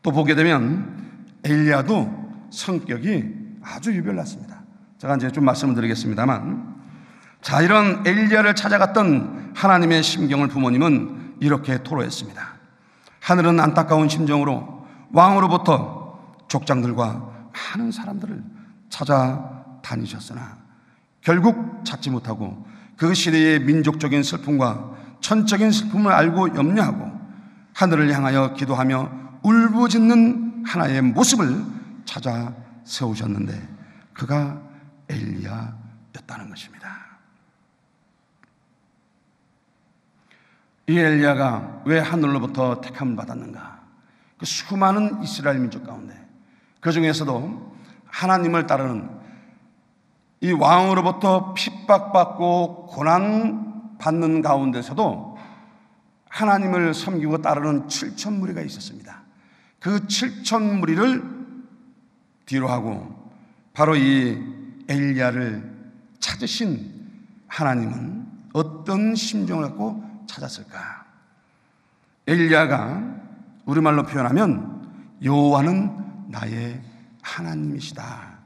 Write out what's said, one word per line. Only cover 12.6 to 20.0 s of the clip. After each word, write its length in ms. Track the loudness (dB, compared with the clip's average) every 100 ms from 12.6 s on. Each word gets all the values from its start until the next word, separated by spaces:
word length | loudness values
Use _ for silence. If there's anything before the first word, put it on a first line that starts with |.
| _ _ _ _ _ _
"하늘은 400 | 2 4 6 6
안타까운 480 | 4 4 4 4 4
심정으로 800 | 2 0 0 0 -4 -8 -16 -20 -20 2
왕으로부터 1080 | 6 6 6 4 2 2 2 0 -10 -16 -20 -20 -20 -6
족장들과 1000 | -4 0 0 0 0 -2 -4 -12 -16 -18 -14 -10
많은 200 | -6 -6
사람들을 500 | -6 -8 -10 -10 -10 -14 -18 -20 -20 _
찾아다니셨으나 1700 | -8 2 2 2 -2 -8 -16 -20 -18 -10 -8